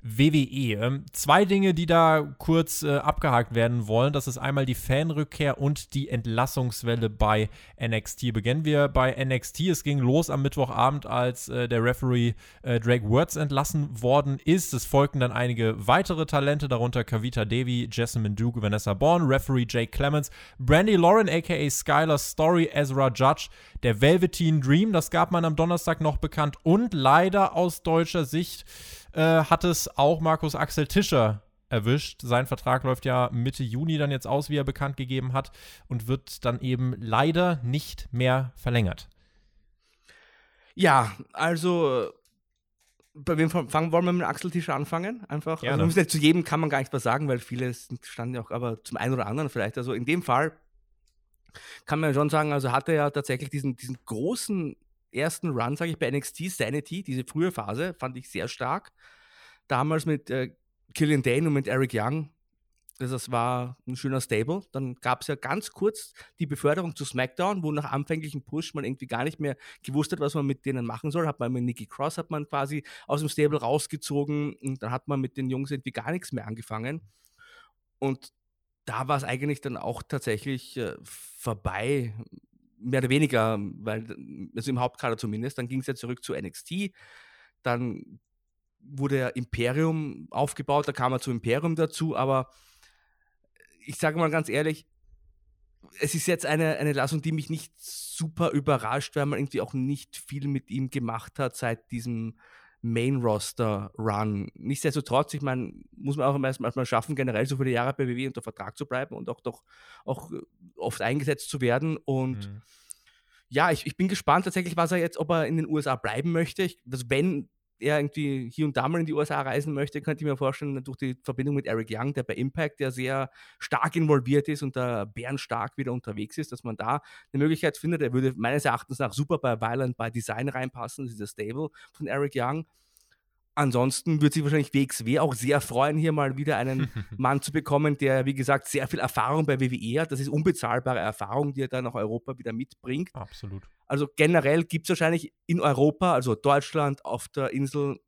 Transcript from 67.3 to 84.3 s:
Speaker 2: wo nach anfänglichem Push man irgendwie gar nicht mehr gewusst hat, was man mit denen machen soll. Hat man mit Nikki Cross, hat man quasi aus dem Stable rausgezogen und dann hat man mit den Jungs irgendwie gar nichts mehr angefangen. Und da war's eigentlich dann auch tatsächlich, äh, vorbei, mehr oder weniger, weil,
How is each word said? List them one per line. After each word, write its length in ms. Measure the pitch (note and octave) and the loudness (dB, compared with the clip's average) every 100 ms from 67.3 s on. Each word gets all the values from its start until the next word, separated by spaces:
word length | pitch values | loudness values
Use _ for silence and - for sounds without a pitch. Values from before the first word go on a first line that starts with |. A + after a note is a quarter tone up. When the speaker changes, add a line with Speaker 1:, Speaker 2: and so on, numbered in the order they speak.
| - F3+ G3 | 0 -2 0
Speaker 2:
wo 80 | D#3 | -2
nach 180 | D3+ D3 | -2 -2
anfänglichem 520 | C#3 C#3+ D#3+ D#3 C#3 | -4 -4 -6 -6 -12
Push 320 | - D3+ - | -8 -8 -6
man 100 | D3+ | -6
irgendwie 240 | A2+ C3 B2 | -6 -8 -6
gar 160 | A#2 | -4
nicht 160 | C#3+ - | -4 -2
mehr 160 | D3 B2+ - - | -6 -6 -14 -16
gewusst 300 | - C#3 D3 | -4 -2 0
hat, 80 | F3+ | 0
was 140 | C#3+ | 0
man 120 | D#3 C#3 | 0 -2
mit 180 | C3 | -2
denen 220 | C#3 C3 A#2 | -4 -4 -4
machen 240 | A2+ D#3 | -6 -4
soll. 160 | D3+ D#3+ | -2 -2
Hat 140 | - | -2
man 120 | A#2+ | -4
mit 120 | B2+ | -2
Nikki 220 | B2 A#2+ A2 | -2 -4 -10
Cross, 320 | - C#3+ E3+ | -6 -4 -4
hat 120 | - | -6
man 160 | D#3 D3 | -8 -4
quasi 380 | C#3+ C#3 D3+ - - - | -4 -4 -6 -10 -20 -4
aus 100 | C#3+ | -2
dem 80 | D3+ | -2
Stable 300 | - D3 D3 | 2 2 2
rausgezogen 960 | A#2 D3 - D3+ - C#3+ C#3+ D3 D3 - | 0 0 -2 -8 -4 -2 -2 -2 -4 -6
und 200 | C3+ C3 | -8 -6
dann 100 | A2 | -6
hat 160 | B2 - | -6 -4
man 120 | C#3 | -4
mit 160 | C3 - | -4 -4
den 140 | C3 | -4
Jungs 200 | C3 C#3 | -4 -4
irgendwie 200 | C#3 B2+ | -6 -6
gar 200 | A#2 B2 | -8 -6
nichts 180 | F3+ - | -6 -6
mehr 160 | B2 G#2+ | -8 -8
angefangen. 540 | A2+ - A2 B2 D#3+ - _ _ _ - - _ _ _ _ | -10 -8 -8 -6 -8 -12 _ _ _ -20 -20 _ _ _ _
Und 340 | C3+ C3 - _ _ _ _ _ | -4 -4 -8 _ _ _ _ _
da 240 | - A2+ C3 | -8 -6 0
war's 160 | C#3 | 0
eigentlich 360 | C#3 B2+ C#3+ C#3 | 0 -2 -2 -4
dann 160 | C#3 A#2 | -6 -6
auch 260 | - A#2 | -6 -8
tatsächlich, 720 | - C#3 - G#2+ C#3 C3 - B2+ | -6 -6 -2 -4 -4 -8 -8 -8
äh, 180 | G#2 - | -8 -8
vorbei, 1120 | - - - - - G#2 F#2+ F#2+ A#2+ C#3+ A#2 G#2+ - - _ _ _ _ | -18 -20 -20 -8 -6 -4 -4 -4 0 0 -2 -8 -16 -20 _ _ _ _
mehr 180 | A#2+ C3 | -2 0
oder 100 | B2 | 2
weniger, 480 | C#3 D3 B2 A2 G#2+ | 2 4 4 2 0
weil, 560 | G2+ - G#2+ A2 A2+ - A#1+ | -4 -8 -6 -6 -8 -14 -14